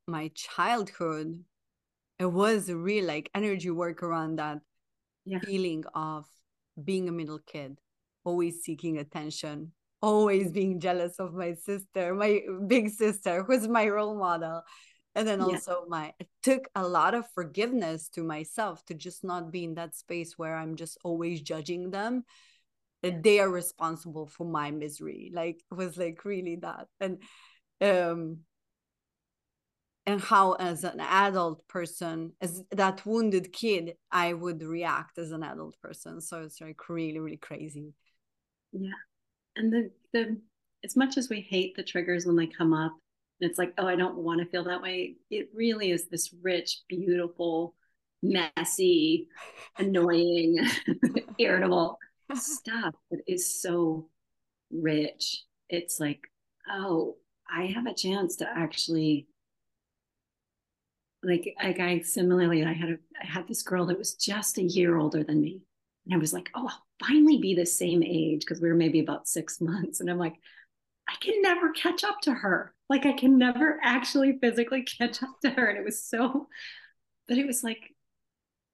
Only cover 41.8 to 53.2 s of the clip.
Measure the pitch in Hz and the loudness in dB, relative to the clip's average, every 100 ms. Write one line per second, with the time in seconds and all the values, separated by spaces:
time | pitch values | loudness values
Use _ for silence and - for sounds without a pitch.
41.8 | 180 175 175 175 175 170 160 - 160 160 | -6 -4 0 0 4 4 2 2 4 4
42.8 | 220 - _ _ _ _ 175 180 180 - | 2 -4 _ _ _ _ -2 0 -2 0
43.8 | 185 180 185 175 165 170 170 180 175 180 | 0 2 0 0 -2 0 0 -2 -2 -4
44.8 | 185 180 180 - _ 208 - 214 233 214 | -4 -4 -6 -10 _ -6 -6 0 0 2
45.8 | 196 170 - 165 - 175 185 175 170 - | 2 0 -2 -6 -6 -4 -2 0 -2 -8
46.8 | - 185 185 175 170 175 170 165 170 - | -6 -2 2 2 0 -2 -2 0 -2 -6
47.8 | _ _ _ _ - 196 165 - 170 - | _ _ _ _ 0 2 0 -2 -4 2
48.8 | 185 170 156 165 - - - - - - | 4 6 6 2 0 -12 -20 -20 -16 -2
49.8 | 196 180 175 170 175 170 165 165 240 - | 2 4 4 4 4 4 4 4 2 0
50.8 | - - - - - - 196 185 180 180 | -2 0 2 0 -4 0 2 4 4 4
51.8 | 165 - - _ - 269 - 285 - 226 | 2 -2 -16 _ -10 -8 -6 -6 -6 -4
52.8 | 185 - _ 175 | -4 -6 _ -8